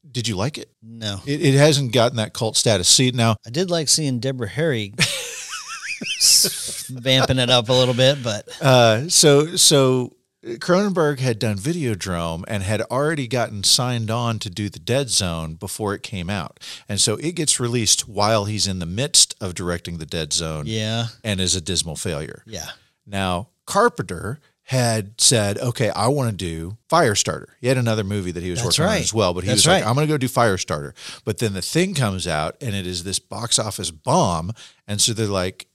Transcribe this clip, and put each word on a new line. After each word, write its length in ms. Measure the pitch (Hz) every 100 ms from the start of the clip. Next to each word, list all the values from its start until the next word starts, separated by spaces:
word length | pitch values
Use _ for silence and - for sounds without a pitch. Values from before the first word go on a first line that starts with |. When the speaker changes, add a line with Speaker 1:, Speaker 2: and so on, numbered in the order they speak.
| 156
Speaker 1:
Did 160 | 123 113
you 80 | 95
like 220 | 117 -
it? 120 | - _
Speaker 2:
No. 400 | 110 117 107 98 139
Speaker 1:
It, 140 | 147
it 120 | 139
hasn't 400 | 135 151 143 131
gotten 240 | 123 117 117
that 160 | 107
cult 240 | - 113 -
status. 320 | 123 101 87
See, 220 | - 127
now 260 | 127 113 107 -
Speaker 2:
I 20 |
did 180 | 131 185
like 160 | 170 147
seeing 320 | - 147 123
Deborah 300 | 131 131 104
Harry 440 | 131 165 120 101 107
<laughs> 40 | 127 - - - - - - 1077 - 1077 - -
s-, 680 | - - - - - - -
vamping 500 | 127 127 131 - 131
it 100 | 123
up 200 | 127 113
a 40 |
little 200 | 127 127
bit, 280 | 123 131 143
but 240 | 117 104 - -
Speaker 1:
Uh, 480 | 139 127 117 110 160
so, 460 | - 156 143 156 190
so 580 | - 143 131 127 123 _ _ _ 113
Cronenberg 760 | 120 - 180 208 185 147 139
had 200 | 131 107
done 180 | 113 98
Videodrome 840 | 120 175 131 98 98 87 82 82 92
and 160 | 104
had 180 | 92 107
already 440 | - 123 147 160 123
gotten 360 | 127 113 104
signed 480 | 92 - 127 120 110
on 280 | 113 117 110
to 100 | 104
do 180 | 90 104
The 100 | 85
Dead 300 | 85 127 131
Zone 460 | - 92 82 80 82
before 380 | 101 - 104
it 100 | 101
came 260 | - 95 87
out. 300 | 101 76 - - - -
And 100 | 101
so 160 | - 107
it 200 | 147 175
gets 240 | 151 -
released 460 | 120 123 131 - -
while 360 | 101 104 110 101
he's 220 | 107 95
in 120 | 92
the 60 | 85
midst 500 | 95 143 - - -
of 140 | 98 85
directing 420 | 87 85 - 85
The 80 | 76
Dead 280 | 85 78
Zone 320 | - 82 78 76
Speaker 2:
Yeah. 400 | 110 110 113 113 -
Speaker 1:
and 160 | 110 95
is 160 | 90 95
a 60 |
dismal 340 | 80 95 85 76
failure. 480 | 95 76 76 - -
Speaker 2:
Yeah. 260 | 98 73 - _ _ -
Speaker 1:
Now, 420 | 98 95 90 - _ -
Carpenter 720 | 196 233 - 95 85 90 151 _ _ -
had 460 | 131 120 113 101 113
said, 380 | - 120 101 101
"Okay, 320 | 127 - 110
I 180 | - 110
wanna 240 | 143 120
do 440 | 92 90 80 85 107 _
Firestarter." 580 | 165 139 101 - 76 - _
He 60 | 120
had 100 | 131
another 260 | 117 110 98
movie 260 | 104 90
that 120 | 85
he 60 | 90
was 100 | 87
Speaker 2:
That's 160 | 120 -
Speaker 1:
working 100 | 175
on 60 | 202
Speaker 2:
right. 60 |
Speaker 1:
as 100 | 113
well, 200 | 110 95
but 100 | 87
he 60 | 90
Speaker 2:
That's 100 | 104
Speaker 1:
was 80 | 151
like, 160 | 185
Speaker 2:
right. 60 | 107
Speaker 1:
"I'm 60 | 127
gonna 120 | 151
go 100 | 151
do 120 | 123
Firestarter." 640 | - 117 92 - 78 71 - - - -
But 120 | 101
then 140 | 113
The 80 | 95
Thing 320 | - 160 190
comes 340 | 180 117 92 85
out, 280 | 76 80 -
and 120 | 131 98
it 120 | 90
is 160 | 90
this 160 | 90 92
box 400 | _ 101 117 -
office 320 | 107 - 85
bomb, 600 | 80 - 170 120 85 87 110 - _ -
and 140 | 104
so 100 | -
they're 140 | 110 107
like 400 | 98 92 - -